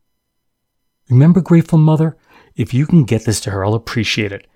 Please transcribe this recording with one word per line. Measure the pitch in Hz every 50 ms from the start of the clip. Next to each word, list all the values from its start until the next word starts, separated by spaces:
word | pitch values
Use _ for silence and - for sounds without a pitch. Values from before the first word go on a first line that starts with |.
| _ _ _ _ _ _ _ _ _ _ _ _ _ _ _ _ _ _ _ _ _ -
"Remember, | 123 127 147 165 175 190
grateful | 165 - 175 170 - - 175 160
mother? | 156 156 156 143 160 160 - _ _ _ _ _ _ _ _
If | - 113 - 127
you | 127 151
can | - 180 170 127
get | 101 117 107 -
this | - 104 -
to | - 107
her, | 98 98 95
I'll | 104 107
appreciate | 113 - - - 120 104 - - 113 107 101
it. | 101 98 - _ _